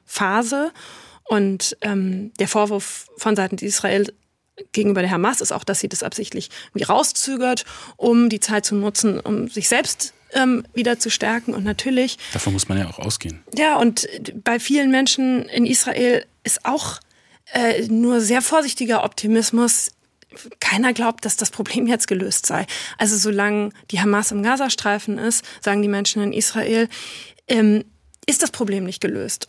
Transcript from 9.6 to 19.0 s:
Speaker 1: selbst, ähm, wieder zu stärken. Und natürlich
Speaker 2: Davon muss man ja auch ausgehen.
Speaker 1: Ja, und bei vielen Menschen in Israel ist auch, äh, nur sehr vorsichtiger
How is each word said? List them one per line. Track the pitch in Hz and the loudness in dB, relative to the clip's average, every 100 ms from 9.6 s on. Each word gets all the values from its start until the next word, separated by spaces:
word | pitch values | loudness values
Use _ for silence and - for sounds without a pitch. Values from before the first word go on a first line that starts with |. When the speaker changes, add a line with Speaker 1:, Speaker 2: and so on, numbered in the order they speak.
| - | 0
Speaker 1:
selbst, | 240 285 - - - _ | 2 0 -4 -8 -10 _
ähm, | 269 262 247 - | 2 2 2 -2
wieder | 247 240 233 | -2 0 0
zu | 233 | -2
stärken. | - 208 226 233 | -2 0 -2 -4
Und | - | -4
natürlich | 202 208 262 254 254 - - | -2 -2 0 2 2 -2 -8
Speaker 2:
Davon | - - | -4 -2
muss | 98 - | -2 0
man | 98 | -2
ja | 90 | -2
auch | - | -6
ausgehen. | 104 - 82 82 - - | -6 -6 -8 -12 -6 0
Speaker 1:
Ja, | 311 285 | 2 4
und | 240 233 - - - 220 | 4 2 -4 -8 -12 -6
bei | 233 233 | -2 -2
vielen | - 285 269 | 2 2 4
Menschen | 262 269 - 262 247 - | 4 2 2 0 0 0
in | 247 240 | 0 2
Israel | 247 254 - 247 247 - _ | 2 0 2 2 2 -2 _
ist | - - | -4 -2
auch, | - 294 - - _ _ _ _ - | -2 -2 -4 -10 _ _ _ _ -6
äh, | 254 233 - 226 | 0 2 0 2
nur | 226 240 240 | 2 4 4
sehr | 214 247 | 2 2
vorsichtiger | 247 320 277 - 240 220 | 2 2 2 -2 0 0